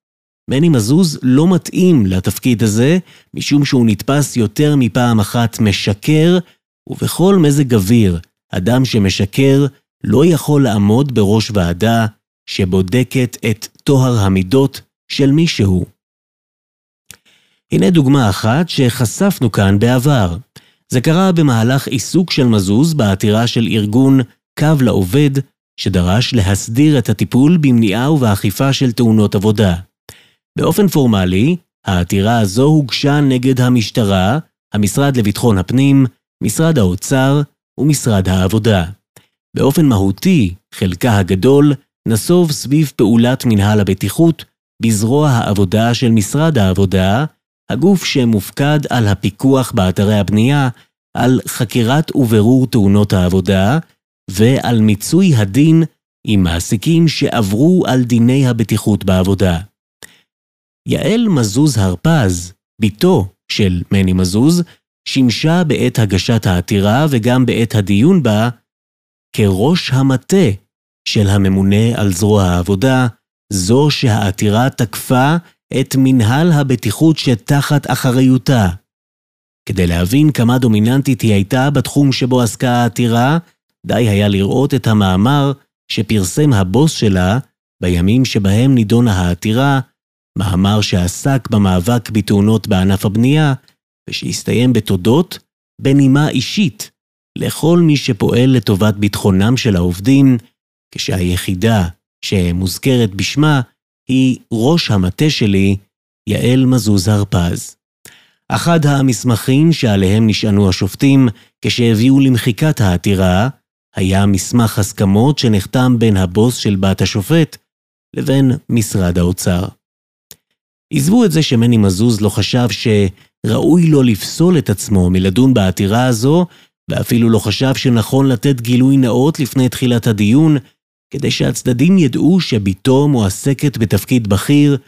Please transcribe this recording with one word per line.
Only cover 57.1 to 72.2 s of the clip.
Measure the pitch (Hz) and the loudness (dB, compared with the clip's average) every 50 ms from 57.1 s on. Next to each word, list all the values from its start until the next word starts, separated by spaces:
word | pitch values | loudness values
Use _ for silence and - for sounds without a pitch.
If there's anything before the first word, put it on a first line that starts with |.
| - - 143 - - 120 110 95 104 104 143 170 185 180 - | 0 -2 -4 -2 -2 -2 -2 -2 0 0 2 2 2 2 0
על | - 123 131 127 | 0 0 0 0
דיני | 113 120 113 117 120 127 139 139 | 0 0 2 2 2 2 2 2
הבטיחות | 127 120 113 117 - - 107 - 120 104 90 - | 0 0 -2 -2 -2 -2 -4 0 -2 -2 -2 0
בעבודה. | 98 95 92 92 92 98 90 104 90 85 82 98 - _ _ _ _ _ _ - - _ _ _ _ _ _ _ _ _ _ _ _ _ _ _ - | 0 0 0 2 0 0 0 0 -2 -2 -2 -6 -10 _ _ _ _ _ _ -20 -20 _ _ _ _ _ _ _ _ _ _ _ _ _ _ _ -6
יעל | 120 - - - 208 233 240 220 | -4 -2 0 0 0 0 0 0
מזוז | 180 139 117 104 95 127 151 156 123 107 | 0 0 0 0 0 0 0 2 2 0
הרפז, | 98 92 90 - - 160 165 156 117 95 90 87 85 90 - _ _ _ _ _ | 0 0 -2 0 0 0 2 2 2 0 -2 -2 -6 -12 -18 _ _ _ _ _
בתו | 104 107 95 - - 180 185 135 92 92 - _ _ _ - | -4 -4 -2 0 0 2 2 2 0 -2 -8 _ _ _ -4
של | - 107 92 90 87 85 - 104 | -2 0 0 0 -2 -4 -2 0
מני | 98 95 92 92 | 0 0 2 0
מזוז, | 92 92 90 92 107 123 156 175 175 170 - - _ _ _ _ _ _ - | 0 0 0 0 2 2 2 2 0 -2 -4 -10 _ _ _ _ _ _ -6
שימשה | - 139 131 123 107 - - 160 165 180 180 | -2 0 0 0 0 0 0 0 0 0 0
בעת | 156 123 92 110 123 - - | 0 -2 0 -2 -2 0 0
הגשת | 113 98 98 92 - - 120 113 - | 0 0 0 -2 0 0 -2 0 0
העתירה | 104 90 87 87 - 107 101 98 104 107 131 156 156 | 0 -2 -2 -2 -2 -2 0 2 2 2 2 0 0
וגם | 139 120 104 120 123 131 127 | 0 0 0 0 0 2 0
בעת | 117 110 107 117 107 - | 0 0 -2 -2 -2 -2
הדיון | 107 101 92 101 98 120 165 196 185 135 | -2 -2 0 0 2 2 2 2 2 2
בה | 117 107 107 113 120 117 - _ _ _ _ _ _ _ _ _ _ _ _ _ _ - | 0 0 0 -2 -2 -4 -8 _ _ _ _ _ _ _ _ _ _ _ _ _ _ -4
כראש | - 110 101 95 92 107 143 180 170 - - | 0 0 0 0 0 0 0 0 0 -2 -2
המטה | 131 131 135 135 131 127 - - 185 196 180 117 95 95 - _ _ _ _ _ _ _ _ - | -2 0 0 0 0 -2 -2 0 0 2 2 2 0 -4 -10 _ _ _ _ _ _ _ _ -4
של | - 117 104 95 | -2 0 0 2
הממונה | 101 104 98 95 95 95 95 98 101 104 113 117 117 - | 2 2 2 0 0 0 2 2 2 2 2 0 -2 -2
על | 104 101 92 | -2 -2 -2
זרוע | 82 | 0